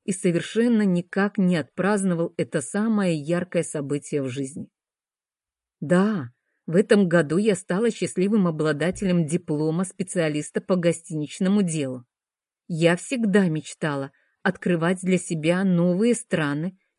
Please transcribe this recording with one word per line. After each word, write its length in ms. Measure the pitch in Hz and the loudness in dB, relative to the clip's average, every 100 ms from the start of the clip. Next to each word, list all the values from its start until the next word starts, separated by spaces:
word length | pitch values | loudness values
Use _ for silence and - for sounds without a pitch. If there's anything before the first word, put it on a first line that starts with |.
| - | -8
и 60 | |
совершенно 720 | 190 185 165 156 214 240 226 | -2 0 0 -2 0 2 4
никак 560 | 208 175 - - 202 - | 2 0 -2 -2 -2 2
не 180 | 180 175 | 2 2
отпраздновал 800 | 139 - 185 208 196 170 170 - | -2 -2 0 0 0 0 -2 -4
это 240 | 156 165 | -4 -4
самое 540 | 135 202 220 214 190 160 | -4 -2 0 0 0 0
яркое 480 | 143 170 180 175 | -2 -2 -2 -2
событие 580 | 156 156 143 143 - 147 | -2 -4 -4 -4 -4 -4
в 80 | 135 | -4
жизни. 400 | 127 135 180 - _ _ _ _ _ _ _ _ _ _ _ | -4 -8 -8 -14 _ _ _ _ _ _ _ _ _ _ _
Да, 500 | 147 175 202 208 123 - _ _ - | 0 2 2 0 -6 -12 _ _ -2
в 80 | 170 | 0
этом 340 | 226 208 185 | 4 4 4
году 280 | 170 147 160 | 2 2 0
я 180 | 220 185 | 0 0
стала 340 | - 180 233 | -2 -2 -2
счастливым 560 | - 175 - 190 220 175 | -2 -4 -2 0 2 0
обладателем 800 | 156 151 147 160 190 196 175 151 | 0 -2 0 -2 -2 0 0 0
диплома 600 | 170 - 151 156 160 185 | -2 -2 -2 0 -2 -4
специалиста 760 | - 185 185 160 147 147 - | -6 -6 -2 -2 -2 -6 -6
по 140 | - 185 | -2 0
гостиничному 880 | 170 160 - 156 147 - 185 208 | 0 -2 -4 -6 -6 -2 0 2
делу. 420 | 185 160 135 127 123 _ _ _ _ _ - | 2 -2 -4 -6 -14 _ _ _ _ _ -8
Я 280 | 165 165 180 | 2 4 2
всегда 520 | - 262 220 196 185 | -2 -2 2 4 2
мечтала 600 | 156 - - 165 139 139 - _ _ | 0 -6 -6 -4 -4 -6 -12 _ _
открывать 560 | 196 185 214 175 165 185 | -4 -2 0 0 0 0
для 160 | 185 185 | 0 -2
себя 460 | - 165 151 180 | -2 -2 0 2
новые 500 | 190 175 175 175 233 | 2 4 2 2 2
страны 640 | 226 - 175 147 143 175 185 _ | 0 0 -2 0 -2 -6 -10 _